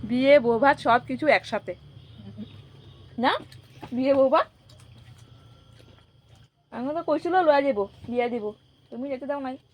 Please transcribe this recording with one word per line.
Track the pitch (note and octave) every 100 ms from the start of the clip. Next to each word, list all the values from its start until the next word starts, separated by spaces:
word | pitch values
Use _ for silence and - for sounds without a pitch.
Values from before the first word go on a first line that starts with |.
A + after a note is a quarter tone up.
| G#3+
বিয়ে, | B3 C4+ C#4+ A#3
বৌভাত | A3+ C#4 D4+ C#4+
সব | A#3 B3
কিছু | C4 - G3
একসাথে। | - G#3+ G3+ F3+ - - - - G3+ - G#3+ - - - - - - -
না? | A#3+ A4+ - - - - - B3
বিয়ে, | C4 C#4
বৌভাত? | C4+ D4+ - _ _ - - - - - - - - - _ - - - _ _ _ - _ _ _ A3+
আমরা | B3+ D#4
তো | E4+
কইছিল | D#4 F4 F4+ E4+
লয়া | C#4+ C#4
যাবো, | G#3+ G3 - -
বিয়া | A#3+ A#3+
দিব, | A#3 G#3 G#3+ _ _ _
তুমি | A#3 C4+
যেতে | C4 C4+
দাও | C#4+ C4+
নাই। | C4 _